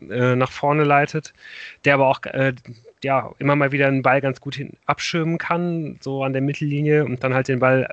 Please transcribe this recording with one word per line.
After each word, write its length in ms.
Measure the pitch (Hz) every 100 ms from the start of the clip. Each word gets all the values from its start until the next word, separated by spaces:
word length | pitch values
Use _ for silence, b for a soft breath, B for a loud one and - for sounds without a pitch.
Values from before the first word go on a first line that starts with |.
| -
äh, 240 | 117 127 127
nach 160 | 127
vorne 320 | - 143 151
leitet, 500 | 147 143 147 156 - B B B B B 143
der 100 | 143
aber 100 | 135
auch, 160 | 135 -
äh, 280 | 135 135 127 - 120 - -
ja, 280 | 135 135 113 -
immer 160 | 139 143
mal 160 | 139
wieder 160 | 139 139
einen 160 | 135
Ball 180 | 131 135
ganz 180 | 135 131
gut 140 | 143
hin 200 | 135 139 - -
abschirmen 540 | 147 - 170 160 165
kann, 580 | - 170 175 165 147 123
so 220 | 135 135
an 100 | 135
der 100 | 131
Mittellinie 600 | 139 139 151 143 151 151
und 200 | 127 123
dann 100 | 131
halt 140 | 127 131
den 100 | 127
Ball 320 | 127 131 -